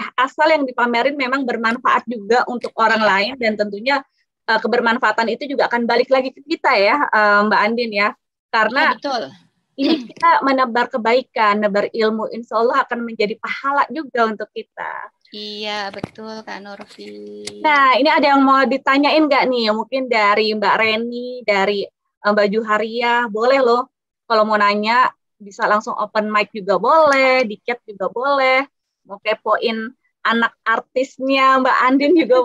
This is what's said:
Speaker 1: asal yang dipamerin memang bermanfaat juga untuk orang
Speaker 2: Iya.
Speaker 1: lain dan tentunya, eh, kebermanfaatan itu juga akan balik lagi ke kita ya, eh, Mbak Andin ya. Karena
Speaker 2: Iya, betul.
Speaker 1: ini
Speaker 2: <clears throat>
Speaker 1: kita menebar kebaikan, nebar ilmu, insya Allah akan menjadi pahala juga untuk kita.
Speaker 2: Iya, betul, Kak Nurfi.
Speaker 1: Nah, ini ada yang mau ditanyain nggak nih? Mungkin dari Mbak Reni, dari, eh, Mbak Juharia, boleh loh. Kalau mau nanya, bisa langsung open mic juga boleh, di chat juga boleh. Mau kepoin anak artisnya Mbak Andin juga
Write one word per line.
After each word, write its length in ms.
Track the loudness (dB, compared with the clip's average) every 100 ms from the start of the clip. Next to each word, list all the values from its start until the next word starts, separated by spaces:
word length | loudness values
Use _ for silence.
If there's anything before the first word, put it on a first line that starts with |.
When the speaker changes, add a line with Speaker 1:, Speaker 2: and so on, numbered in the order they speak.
| -4 -4
Speaker 1:
asal 320 | -4 0 2
yang 160 | 2
dipamerin 500 | 0 -2 0 0 0
memang 300 | -2 -4 -2
bermanfaat 640 | -4 -2 -2 -2 0 -2 -2
juga 340 | -12 -2 0 0
untuk 240 | -6 -10 -2
orang 240 | 0 2
Speaker 2:
Iya. 60 | 2
Speaker 1:
lain 220 | 2 -2 -4
dan 180 | -4 -2
tentunya, 400 | -4 -4 -2 -2 -4 _ _ _ -2
eh, 120 | -2
kebermanfaatan 680 | 0 0 2 0 0 0 -2
itu 140 | -4 -6
juga 220 | -2 0
akan 160 | 0
balik 240 | 0 0 2
lagi 240 | 0 0
ke 80 | -8
kita 300 | -10 -4 0
ya, 220 | 2 2 2 0
eh, 340 | 2 4 4 4
Mbak 160 | 2
Andin 300 | 0 -2 -4
ya. 180 | -2 -2 -4 _ _ _
Karena 340 | 0 0 2 0
Speaker 2:
Iya, 80 | 0
betul. 260 | -4 -6 -8 -14 _ _ _ -4
Speaker 1:
ini 180 | 0 0
Speaker 2:
<clears throat> 80 | -4
Speaker 1:
kita 220 | -2 2 2
menebar 480 | 2 0 0 0 -2
kebaikan, 720 | -2 0 0 -2 -2 0 2
nebar 320 | 0 0 -2
ilmu, 400 | -2 -2 -2 -6
insya 320 | -10 -6 -2
Allah 240 | 0 0 -2
akan 120 | -4
menjadi 320 | -8 -8 -8 -8
pahala 460 | -10 -8 -4 -2 -2
juga 320 | -4 -8 -2
untuk 240 | -2 -2 -12
kita. 640 | -14 -16 -12 -12 -12 -16 _ _
Speaker 2:
Iya, 640 | -16 -14 -10 -8 -8 -8
betul, 400 | -10 -14 -14 -14 -14
Kak 220 | -14 -16
Nurfi. 480 | -16 -18 -20 -20 -18 -18 -18 -16 -16 -4
Speaker 1:
Nah, 400 | 0 4 4 4
ini 80 | 4
ada 240 | 4 4
yang 80 | 4
mau 240 | 4 4
ditanyain 560 | 2 0 0 2 2 2
nggak 320 | 2 2 2
nih? 160 | 0 0 -2
Mungkin 320 | -2 -6 -2
dari 480 | 0 2 2 0 0
Mbak 200 | 0 0
Reni, 640 | 0 -2 -4 -8 -10 -10
dari, 400 | -2 0 0 -2
eh, 480 | -6 _ _ _ -2
Mbak 160 | 2 2 0
Juharia, 720 | 0 -2 -2 -2 0 0 -2
boleh 320 | -2 2 4
loh. 320 | 4 2 -2 _ _ _
Kalau 240 | -2 0 2
mau 80 | 2
nanya, 560 | 2 0 0 2 0 -2 _ _
bisa 320 | -20 -6 -2
langsung 240 | 0 -2
open 400 | -8 -4 -4 -2
mic 160 | -2 -2 -6
juga 240 | -2 0
boleh, 640 | 4 4 4 4 4 2
di 160 | 0 -6
chat 240 | -8 -10
juga 240 | -10 -8 -8
boleh. 560 | -4 -2 0 2 2 0 _ _ _
Mau 160 | _ -10
kepoin 720 | -6 -4 -2 -2 -2 -4 -8 -14 _ _
anak 320 | -2 0 0 _
artisnya 960 | -2 -2 -2 -4 -4 -4 -2 2 4 4
Mbak 180 | 2 2
Andin 300 | 2 2 4 2
juga 240 | 4 4